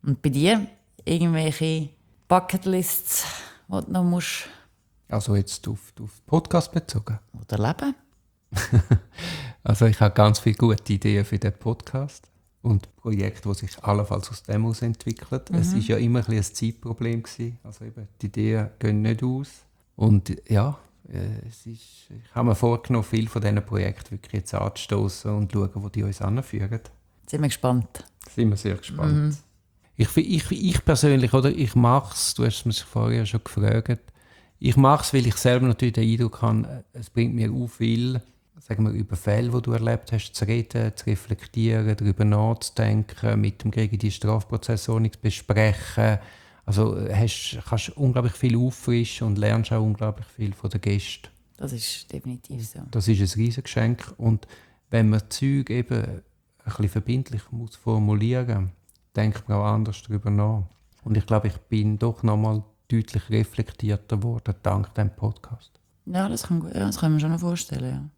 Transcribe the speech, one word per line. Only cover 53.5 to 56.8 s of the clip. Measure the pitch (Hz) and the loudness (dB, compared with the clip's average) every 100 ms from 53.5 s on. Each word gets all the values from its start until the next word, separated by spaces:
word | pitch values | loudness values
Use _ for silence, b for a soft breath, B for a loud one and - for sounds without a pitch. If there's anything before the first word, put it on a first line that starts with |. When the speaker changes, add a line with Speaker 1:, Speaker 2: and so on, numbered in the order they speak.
| 117 - - 113 120 - - | 0 -4 0 0 0 -6 -2
Speaker 2:
Und | 113 110 - B B B _ | 0 0 -2 B B B _
wenn | 117 110 | 2 4
man | 107 104 | 4 0
Zeug | - 135 139 127 | -2 0 0 0
eben | 123 120 120 | -2 -2 -2
ein | 104 95 - _ _ _ - | -2 -8 -14 _ _ _ -10
bisschen | - | -2